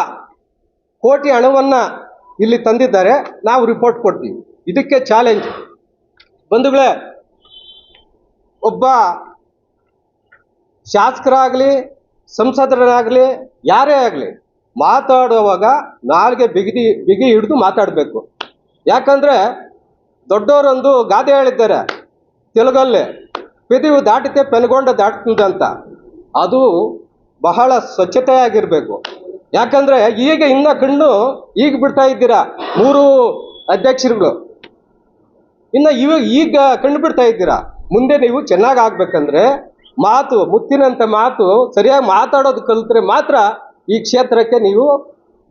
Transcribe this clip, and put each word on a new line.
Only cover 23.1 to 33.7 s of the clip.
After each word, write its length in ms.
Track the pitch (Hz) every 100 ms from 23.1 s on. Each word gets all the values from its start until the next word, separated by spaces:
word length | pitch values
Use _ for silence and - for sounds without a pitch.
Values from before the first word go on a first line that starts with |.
| - - - - _ -
"ಪೆದವಿ 380 | 254 302 285 214
ದಾಟಿತೇ 440 | 247 - 285 277
ಪೆನುಗೊಂಡ 380 | 233 233 269 262
ದಾಟ್ತದೆ" 540 | 254 202 202 233 208
ಅಂತ. 200 | 196 - 117 - - - _ - - 143
ಅದು 240 | 180 254 254 175 220 - _ _ _ _
ಬಹಳ 360 | 160 185 262 247
ಸ್ವಚ್ಛತೆಯಾಗಿರ್ಬೇಕು. 1200 | - - 185 262 254 262 240 214 180 156 110 101 - - - - _
ಯಾಕಂದ್ರೆ 680 | 190 247 277 277 262 214 214
ಈಗ 200 | 269 311
ಇನ್ನ 240 | 285 269 294 -
ಕಣ್ಣು 760 | 269 285 311 202 254 - - 196
ಈಗ 240 | 285 254
ಬಿಡ್ತಾ 220 | 269 -
ಇದ್ದೀರಾ 420 | 269 208 240 208 - - - 175
ಮೂರು 260 | 254 285 277 269 226 - - - -